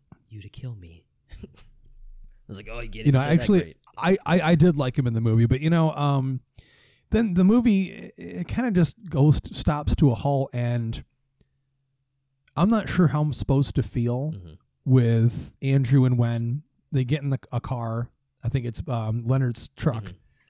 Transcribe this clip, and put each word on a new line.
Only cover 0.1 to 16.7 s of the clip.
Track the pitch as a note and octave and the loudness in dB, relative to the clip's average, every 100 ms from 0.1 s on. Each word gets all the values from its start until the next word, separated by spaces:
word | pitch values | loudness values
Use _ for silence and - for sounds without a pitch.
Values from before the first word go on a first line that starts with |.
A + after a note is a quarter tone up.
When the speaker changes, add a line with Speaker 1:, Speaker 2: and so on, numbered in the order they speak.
| _ _ | _ _
Speaker 1:
you | G#2+ | -18
to | G2+ | -18
kill | - B2+ A2 | -16 -14 -14
me." | E2+ E2+ _ _ _ | -18 -20 _ _ _
<laughs> | - | -20
I | - - - _ - - - - - - - | -20 -20 -20 _ -20 -20 -20 -20 -20 -20 -18
was | G2 | -16
like, | G#2 | -14
"Oh, | A#2 | -12
you | B2 | -10
get | - | -2
it." | D3 | 2
Speaker 2:
You | |
know, | C3+ | 2
Speaker 1:
He | |
said | C#3+ | 4
that | E3+ | 2
Speaker 2:
actually, | - F#3+ | 2 2
Speaker 1:
great. | D#2+ - _ - | 0 -8 _ -6
Speaker 2:
I, | E3+ F#3+ - | -2 0 2
I, | F3 | 0
I | D#3 E3+ | 2 4
did | F3+ D3 | 4 2
like | C3 B2+ | -2 -2
him | B2 | -2
in | |
the | A2+ | 0
movie, | A2+ A2 A#2 | 2 4 4
but, | C3 | 2
you | D#3 | 0
know, | E3+ D#3+ | 2 2
um, | C#3+ C#3+ C#3 C3 B2+ - - - _ _ _ _ | 0 -2 0 -2 -6 -10 -20 -20 _ _ _ _
then | G#3+ A3+ | 0 0
the | F3 | 4
movie, | F#3+ A#3 A#3 G3 F#3 | 4 6 4 2 0
it, | - F3+ - | -6 -16 -16
it | E3+ F3+ E3+ | -12 -10 -6
kinda | - B3 | -4 0
just | F3+ E3 - - | 2 2 0 -4
goes, | C3 D3 D3 - - | 2 4 4 0 -4
stops | - D3+ D3+ - | -2 -2 0 2
to | D3 | 2
a | A2+ | 2
halt, | C#3+ C#3 C3+ | -2 -2 -2
and | B2 A#2+ A#2+ A2+ A#2 - _ _ _ _ _ _ _ _ _ _ _ _ _ _ - | -4 -2 -2 -4 -8 -12 _ _ _ _ _ _ _ _ _ _ _ _ _ _ 0
I'm | F#3 | 2
not | A3+ C3 | 2 0
sure | - F3 | 2 2
how | D3+ | 2
I'm | D3+ | -2
supposed | C3 - C#3 C3 - | -2 0 0 0 -2
to | |
feel | A#2 - A#2 B2 D3 | -2 -2 -2 -2 -6
Speaker 1:
Mm-hmm. | G2+ F2 D2+ _ _ - | -8 -14 -20 _ _ 2
Speaker 2:
with | B2+ A#2 A2+ A#2 - - - | 4 4 4 2 0 -10 -8
Andrew | C3+ C3+ B2 C#3 B2+ | 0 0 2 4 4
and | B2 | 2
Wen. | A#2 A#2 A#2 C3+ - | 0 -2 -4 -6 -10